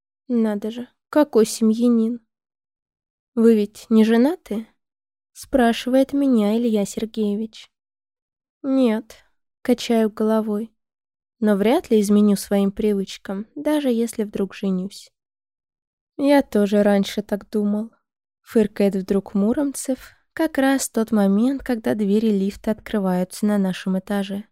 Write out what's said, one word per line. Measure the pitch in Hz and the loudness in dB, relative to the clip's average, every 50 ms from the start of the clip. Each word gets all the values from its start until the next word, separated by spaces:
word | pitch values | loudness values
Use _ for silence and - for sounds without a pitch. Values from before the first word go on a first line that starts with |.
| _ _ _ _ _ - | _ _ _ _ _ -4
Надо | 247 233 220 220 208 202 - 214 | -2 0 0 0 -2 -4 -6 -8
же, | 233 240 247 - _ _ _ _ | -10 -12 -14 -16 _ _ _ _
какой | - 302 294 294 - 220 220 | 0 2 2 4 4 2 2
семьянин». | 214 - - 226 220 220 233 240 247 240 226 220 226 240 233 - _ _ _ _ _ _ _ _ _ _ _ _ _ _ _ _ _ _ _ _ _ _ | 2 2 0 0 0 2 2 2 2 2 2 2 0 -2 -6 -12 _ _ _ _ _ _ _ _ _ _ _ _ _ _ _ _ _ _ _ _ _ _
«Вы | 240 226 233 226 | 4 4 6 6
ведь | 214 208 208 - - - - | 4 2 -2 -6 -12 -4 2
не | 226 220 220 | 4 4 6
женаты?» | 220 233 233 247 285 359 - _ - 208 220 220 - _ _ _ _ _ _ _ _ _ _ _ _ _ | 6 4 4 4 2 0 -2 _ -10 -10 -10 -10 -12 _ _ _ _ _ _ _ _ _ _ _ _ _
спрашивает | - - - - 262 240 233 233 - - 247 254 262 269 262 277 | -20 -8 -2 0 2 2 2 0 -2 -2 0 0 0 0 0 0
меня | 277 277 269 254 220 208 202 214 233 | -2 0 2 2 2 2 2 0 0
Илья | 240 240 214 208 202 | 0 0 0 0 -2
Сергеевич. | - - - 220 214 - 220 214 208 202 208 220 220 - - - - _ _ _ _ _ _ _ _ _ _ _ _ _ _ _ _ _ _ - | -4 -4 -8 -8 -8 -6 -4 -4 -2 -2 -4 -6 -10 -12 -18 -20 -20 _ _ _ _ _ _ _ _ _ _ _ _ _ _ _ _ _ _ -6
«Нет», | 277 269 269 254 233 214 220 214 - - - _ _ _ _ _ _ _ _ | -2 0 2 2 2 0 -2 -6 -10 -18 -20 _ _ _ _ _ _ _ _
качаю | - - 247 - - - 233 226 220 214 | -2 -2 -2 -2 -2 -2 0 0 0 0
головой, | 214 - 220 214 220 220 214 220 208 208 233 - _ _ _ _ _ _ _ _ _ _ _ _ _ _ | -2 -2 -2 0 0 0 0 -2 -4 -6 -8 -10 _ _ _ _ _ _ _ _ _ _ _ _ _ _
«но | 220 208 208 | 0 2 2
вряд | 190 208 220 262 349 - - | 2 2 2 2 2 2 2
ли | 233 214 | 2 2
изменю | 208 202 208 208 208 208 202 | 4 4 4 4 4 4 2
своим | 196 - - 208 202 196 196 | 0 -2 -2 -2 0 0 0
привычкам, | 202 - 214 214 208 196 190 - - - - - 196 196 220 - _ | -2 -2 -2 -2 -2 -2 -4 -8 -12 -14 -12 -12 -10 -10 -12 -12 _
даже | 294 294 302 302 302 294 262 | -8 -4 -2 -2 0 0 -2
если | 233 226 233 233 - - 214 | -2 -2 -2 -4 -4 -6 -8
вдруг | 208 - - 196 190 - | -6 -4 -6 -6 -6 -6
женюсь». | - - 196 190 180 185 196 - - - - _ _ _ _ _ _ _ _ _ _ _ _ _ _ _ _ _ _ _ _ _ - | -6 -4 -4 -4 -4 -6 -8 -12 -18 -20 -20 _ _ _ _ _ _ _ _ _ _ _ _ _ _ _ _ _ _ _ _ _ -2
«Я | 285 277 285 277 | 0 2 4 4
тоже | 269 - - 208 208 196 208 208 | 2 2 0 0 0 2 2 2
раньше | 208 208 202 196 196 - - 214 | 2 4 2 2 0 -2 -6 -8
так | 202 - 208 202 - - | -8 -6 -8 -8 -8 -6
думал», | - 214 208 208 208 214 220 226 - _ _ _ _ _ _ _ _ _ _ - | -4 -4 -2 -2 -2 -4 -6 -8 -12 _ _ _ _ _ _ _ _ _ _ -2
фыркает | - 233 214 208 - - 202 202 190 | 0 0 0 2 0 0 0 0 0
вдруг | 190 185 - 202 196 190 - - | -2 -2 -2 -2 -2 -2 -2 -2
Муромцев, | 196 196 214 254 311 285 285 262 - - - 262 - - - - _ _ _ | 0 0 0 0 0 -2 -4 -4 -6 -6 -6 -6 -6 -8 -14 -20 _ _ _
как | _ - 320 311 320 - | _ -4 -4 -2 0 0
раз | 269 269 269 262 - - | 2 2 2 0 -2 -4
в | - | -2
тот | 226 220 220 | -4 -2 0
момент, | 226 208 196 196 196 202 233 262 277 262 | 0 2 2 2 2 2 2 0 -2 -4
когда | - - 254 220 226 240 247 | -4 -6 -6 -4 -2 -2 -2
двери | 208 214 196 202 220 226 220 | -2 0 0 0 0 2 0
лифта | 208 190 190 202 - - - 220 | 0 0 -2 -4 -6 -6 -6 -6
открываются | 214 220 - - - 214 190 185 180 180 185 - - - 214 | -6 -6 -6 -6 -4 -4 -2 -2 -2 -2 -2 -4 -6 -4 -2
на | 208 208 202 | -2 0 0
нашем | 196 185 180 - - 190 190 190 | 0 -2 -4 -4 -4 -4 -4 -4
этаже. | - - 208 202 196 196 196 202 208 - | -4 -4 -6 -6 -4 -6 -8 -10 -12 -14